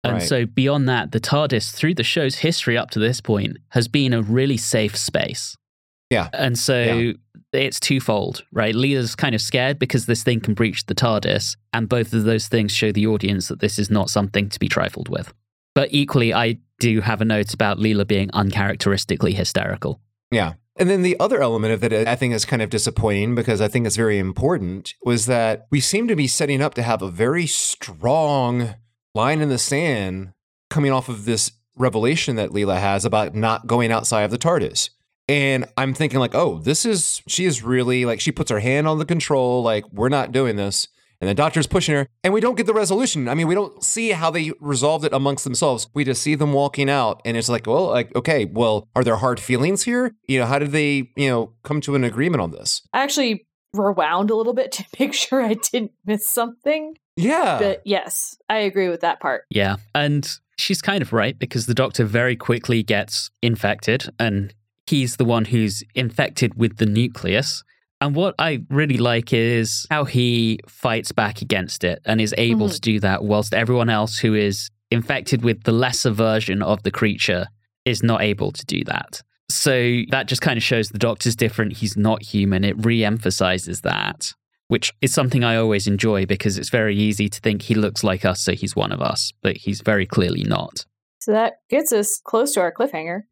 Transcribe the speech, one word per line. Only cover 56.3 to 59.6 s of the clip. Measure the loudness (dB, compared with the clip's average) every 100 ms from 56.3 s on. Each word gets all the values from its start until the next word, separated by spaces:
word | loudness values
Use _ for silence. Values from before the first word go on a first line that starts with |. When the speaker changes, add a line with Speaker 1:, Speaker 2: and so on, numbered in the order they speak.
| -2 -4 -4 -2 -2 -4 -14 _ -2
Speaker 2:
Yeah. | 2 2 2 2
Speaker 3:
But | 0 -2 -2
yes, | -2 -2 -6 -8 -12 -4
I | -2
agree | 0 0 0
with | 0
that | -2 -2
part. | -4 -4 -2
Speaker 1:
Yeah, | 0